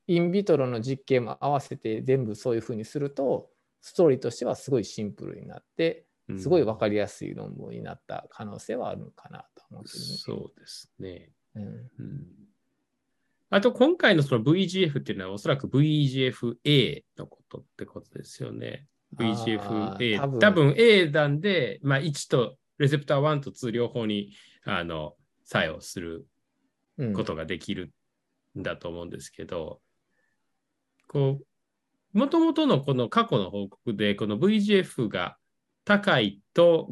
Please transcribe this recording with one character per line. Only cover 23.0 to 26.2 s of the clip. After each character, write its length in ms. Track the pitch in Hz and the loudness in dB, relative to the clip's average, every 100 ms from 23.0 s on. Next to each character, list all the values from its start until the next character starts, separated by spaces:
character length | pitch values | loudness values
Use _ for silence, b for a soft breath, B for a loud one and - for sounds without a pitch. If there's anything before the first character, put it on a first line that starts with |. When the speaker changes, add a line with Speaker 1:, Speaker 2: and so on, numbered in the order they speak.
Speaker 2:
タ 120 | 143 143 | 0 0
ー 0 | |
ワ 160 | 147 | 2
ン 60 | 147 | 0
と 100 | 139 | -4
ツ 180 | - 123 | -8 -4
ー 20 | |
両 180 | 113 117 | -2 -2
方 180 | 123 110 | -2 -2
に、 260 | 104 101 b b b | -2 -4 b b b
あ 180 | - 98 | -6 -4
の、 320 | 85 82 76 - _ _ | -4 -6 -8 -14 _ _
作 220 | - 107 85 | -4 -2 -2
用 140 | 78 | -4
す 200 | - - | -12 -12
る 260 | 85 82 | -10 -12